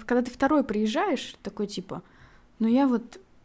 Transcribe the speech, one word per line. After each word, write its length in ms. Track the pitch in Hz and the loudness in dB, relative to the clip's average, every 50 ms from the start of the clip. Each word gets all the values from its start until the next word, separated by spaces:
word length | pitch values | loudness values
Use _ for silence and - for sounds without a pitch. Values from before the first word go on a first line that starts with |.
| 214 | -2
когда 160 | - 240 247 240 | 0 0 0 0
ты 80 | 247 | 0
второй 320 | - - 269 277 311 294 - | -2 0 2 4 4 2 2
приезжаешь, 720 | - 208 214 220 214 226 311 392 403 285 240 - - - - - | 2 0 -2 -2 0 0 -2 0 0 -2 -2 -4 -8 -14 -14 -14
такой 240 | 196 - 226 208 | -10 -8 -6 -6
типа, 360 | 202 - - 180 - - 165 - _ - - - - - - - _ _ - | -6 -6 -8 -10 -10 -12 -12 -12 _ -20 -20 -20 -20 -20 -20 -20 _ _ -2
«Ну 80 | 220 226 | 0 2
я 180 | 233 262 277 | 4 4 4
вот 320 | 269 240 220 233 - - - - _ _ - | 4 2 0 -2 -6 -14 -20 -20 _ _ -20